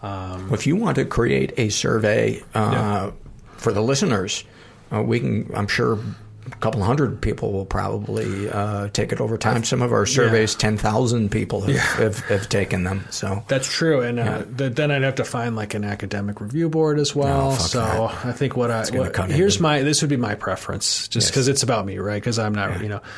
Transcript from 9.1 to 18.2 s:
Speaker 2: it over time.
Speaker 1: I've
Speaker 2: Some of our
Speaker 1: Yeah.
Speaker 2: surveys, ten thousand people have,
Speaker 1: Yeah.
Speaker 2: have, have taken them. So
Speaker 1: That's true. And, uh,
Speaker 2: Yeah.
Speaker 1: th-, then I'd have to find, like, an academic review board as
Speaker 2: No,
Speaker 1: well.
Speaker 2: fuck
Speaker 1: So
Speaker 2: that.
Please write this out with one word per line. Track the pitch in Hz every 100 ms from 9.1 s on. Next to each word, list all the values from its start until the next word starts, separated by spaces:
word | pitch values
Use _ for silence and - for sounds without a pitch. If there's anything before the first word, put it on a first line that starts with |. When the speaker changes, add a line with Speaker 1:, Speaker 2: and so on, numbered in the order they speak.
Speaker 2:
it | -
over | 117 113
time. | 110 117
Speaker 1:
I've | 113
Speaker 2:
Some | 123
of | 123
our | 117 104
Speaker 1:
Yeah. | 135
Speaker 2:
surveys, | 117 113 110 -
ten | 107 107
thousand | 110 107 123 120 104
people | 110 107 101
have, | 104 131
Speaker 1:
Yeah. |
Speaker 2:
have, | - - 110 101 -
have | 101 107
taken | 101 95 92
them. | 90 98 95
So | - 98 98 101
Speaker 1:
That's | 135 131
true. | - 165 143
And, | 120 120
uh, |
Speaker 2:
Yeah. | 110 - - 127
Speaker 1:
th-, | 139 120
then | 147
I'd | 143
have | 135 131
to |
find, | 123 123 233 160
like, | 104
an | 110
academic | 104 104 98 202 101 104
review | 104 139 165
board | 160 156 151
as | 143 143
Speaker 2:
No, |
Speaker 1:
well. | 139 139 135
Speaker 2:
fuck | 135 -
Speaker 1:
So | 127
Speaker 2:
that. | 110 110 110 -